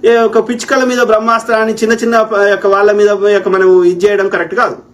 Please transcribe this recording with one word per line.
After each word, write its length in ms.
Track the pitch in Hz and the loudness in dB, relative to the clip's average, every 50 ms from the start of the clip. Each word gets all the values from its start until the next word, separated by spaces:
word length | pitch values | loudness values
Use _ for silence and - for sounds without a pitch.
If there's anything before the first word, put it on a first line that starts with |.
| - 220 | 2 2
ఏ 40 | 233 233 233 214 | 2 2 0 0
ఒక 120 | 220 226 220 220 | 0 -2 -2 -2
పిచ్చుకల 340 | 240 233 - - 269 269 262 254 | -6 -8 -4 -4 -2 -2 0 -2
మీద 100 | 247 254 247 208 | 0 -2 0 0
బ్రహ్మాస్త్రాన్ని 640 | 220 220 226 226 226 226 226 - 226 220 220 220 214 220 | 0 0 0 0 -2 -2 -2 -2 -2 -2 -2 -2 -2 -2
చిన్న 140 | 233 220 226 220 | -2 -2 -2 -2
చిన్న 180 | - 226 233 226 220 214 | -2 0 0 0 0 0
ప-, 140 | 220 202 202 202 | 0 0 2 2
యొక్క 140 | 202 190 196 196 196 | 0 0 0 0 2
వాళ్ళ 180 | 196 208 208 208 208 | 2 2 2 2 2
మీద 100 | 208 208 208 196 196 208 208 | 2 2 2 0 0 0 0
యొక్క 140 | 196 190 196 185 | 0 0 0 0
మనం 140 | 185 190 185 185 180 175 175 | 2 2 4 4 4 4 2
ఇది 100 | 180 175 196 | 0 0 0
చేయడం 240 | 208 202 196 196 196 196 | 0 0 0 -2 -2 -2
కరెక్ట్ 200 | 185 254 - - 226 | -4 -6 -4 -2 -2
కాదు. 160 | 240 185 117 - - _ | -2 -2 -4 -10 -18 _